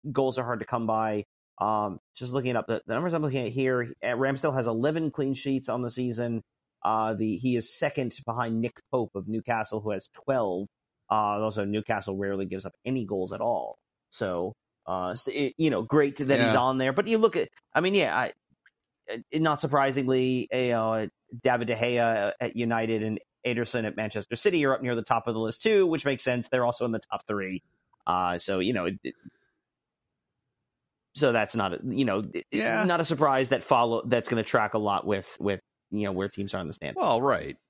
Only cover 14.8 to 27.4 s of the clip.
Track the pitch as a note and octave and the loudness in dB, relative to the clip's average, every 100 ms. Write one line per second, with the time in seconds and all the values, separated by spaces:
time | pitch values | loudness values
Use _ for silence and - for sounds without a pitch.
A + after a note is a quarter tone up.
14.8 | - F#2 F2+ A2+ - C#3+ C#3 - D#3+ A2 | -6 -4 -4 -4 -4 -2 -4 2 2 2
15.8 | A#2 C#3+ C#3+ C#3 C3+ C3+ A#2 A2 B2+ C3 | 2 4 2 0 2 4 6 4 4 2
16.8 | C3 C3+ G3 A3 A3 - A#2 _ _ - | 0 0 2 4 4 2 -4 _ _ 0
17.8 | F3+ G3+ C#3 F2 B2 - _ _ _ _ | 4 2 2 2 0 -4 _ _ _ _
18.8 | _ _ - A2+ - D3+ D#3+ D3 D3 C#3+ | _ _ -10 -10 -4 0 2 2 2 4
19.8 | C3+ C3+ B2+ C3 B2+ B2+ - B2+ B2 A#2 | 4 2 2 2 2 0 -2 -2 0 2
20.8 | A2 A2+ G#2+ _ _ A#2+ C3 B2 A#2 A2+ | 2 0 -4 _ _ -2 2 2 2 0
21.8 | A#2+ A#2+ A#2 A2+ G2+ - A#2+ - A#2 A2+ | 2 4 2 2 0 -2 -4 -2 0 0
22.8 | A2+ A2+ A2 A2 - _ B2 A#2+ A#2 B2 | 0 0 -2 -4 -8 _ -4 -2 0 -2
23.8 | A2 - A2 A2 G2 A#2+ G#3 F3 C#3+ C3 | -2 -4 -4 -6 -6 0 2 4 2 2
24.8 | B2+ A#2 A2 A#2 A#2 A2 A2 - A3 G#3+ | 0 -2 2 0 0 -2 -2 0 4 4
25.8 | F#3 D#3+ D3 C3 - B2 A#2 B2+ A#2+ A#2+ | 4 2 0 0 0 -2 0 0 2 0
26.8 | A#2+ A2 - G2+ - G#2 | -2 -2 -4 -10 -4 -4